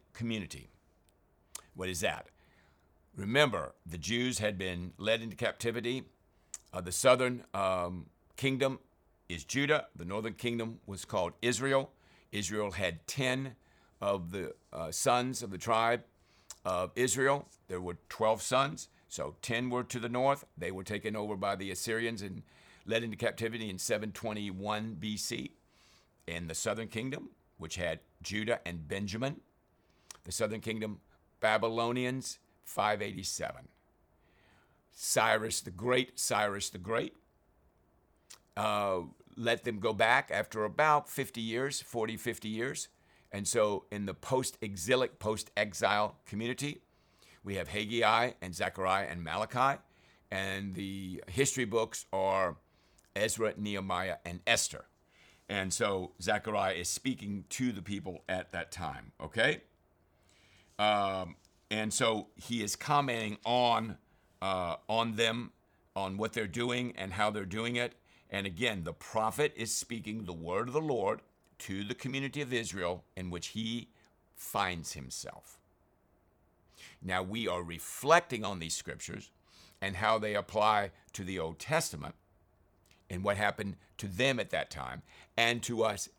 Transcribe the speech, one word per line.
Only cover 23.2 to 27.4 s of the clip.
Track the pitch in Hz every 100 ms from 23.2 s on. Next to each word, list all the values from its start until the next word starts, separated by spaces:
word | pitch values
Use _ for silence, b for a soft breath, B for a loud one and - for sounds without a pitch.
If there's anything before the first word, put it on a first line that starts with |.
| 113 - 113 113 110
in | 92
seven | - 104 107
twenty-one | 98 113 107 104 92 101 107 110 107
B | 107 104
C. | - 120 131 - _ b b b b _ -
In | 82 85
the | 80
southern | 113 104 110
kingdom, | 110 127 143 - _